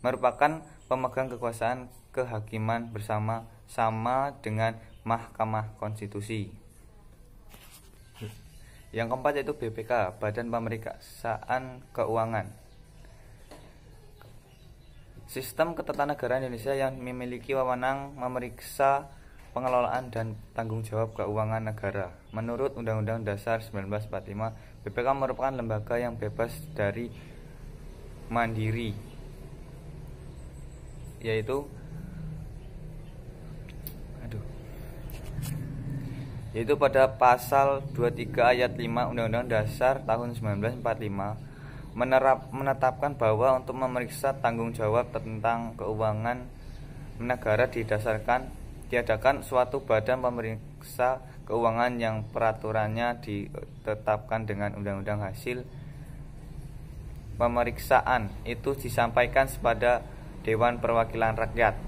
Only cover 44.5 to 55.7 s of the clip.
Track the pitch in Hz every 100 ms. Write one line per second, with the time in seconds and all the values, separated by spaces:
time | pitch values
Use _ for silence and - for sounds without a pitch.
44.5 | 117 117 110 107 113 120 117 107 110 113
45.5 | 117 117 110 98 107 110 107 117 123 -
46.5 | - - - - - - - 117 123 113
47.5 | 107 127 117 110 104 113 107 110 123 131
48.5 | - - - - 120 117 110 131 139 -
49.5 | 127 123 139 - 110 107 127 127 120 110
50.5 | 110 - - - - 123 131 - - -
51.5 | 110 117 113 123 120 113 110 107 120 113
52.5 | 110 110 110 107 110 120 117 - 101 101
53.5 | - - - - 107 - 107 - 113 110
54.5 | 98 104 101 101 98 98 104 98 95 -
55.5 | 123 123